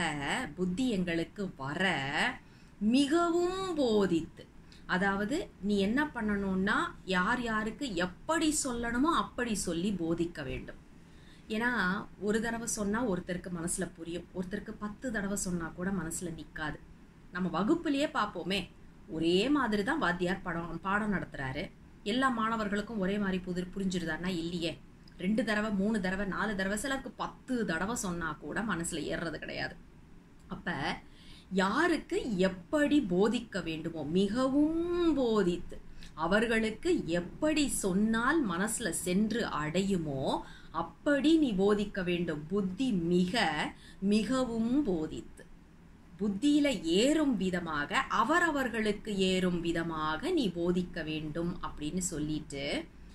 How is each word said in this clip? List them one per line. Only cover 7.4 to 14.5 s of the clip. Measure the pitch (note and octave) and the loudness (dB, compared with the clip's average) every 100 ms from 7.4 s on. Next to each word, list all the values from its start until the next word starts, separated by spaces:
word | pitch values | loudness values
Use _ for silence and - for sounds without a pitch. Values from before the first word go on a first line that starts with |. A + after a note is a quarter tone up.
யாருக்கு | A#3 G#3+ A3 - C#4+ | 0 -2 -2 -4 -4
எப்படி | E3+ F3+ - - D#4+ D#4 D4+ | -2 -2 -4 -2 0 2 0
சொல்லணுமோ | C4+ A#3+ A#3 A#3+ D#4 | 0 -2 -2 2 4
அப்படி | C#4 G3 - A#3+ | 2 0 -2 -2
சொல்லி | G#3 - E3 G3 | -2 -2 -2 0
போதிக்க | F#3 E3 E3+ E3+ - | 0 0 0 -2 -4
வேண்டும். | C3 B2+ - - - - - - - - - | -8 -8 -8 -14 -20 -20 -20 -20 -20 -20 -6
ஏன்னா | A3 A#3+ A#3+ F3+ G3+ - - | -2 0 0 0 0 -4 -6
ஒரு | G#3 A3 | 0 0
தடவை | A#3 A3+ A#3 | 0 -4 -4
சொன்னா | - G3 A3 B3 | -2 0 0 0
ஒருத்தருக்கு | F3 F3+ F3 F#3 F3 | 0 -2 -6 -6 -6
மனசுல | E3+ - F3+ - | -4 -2 -4 -6
புரியும், | E3 E3+ - | -8 -8 -8
ஒருத்தருக்கு | F3+ F3+ | -8 -6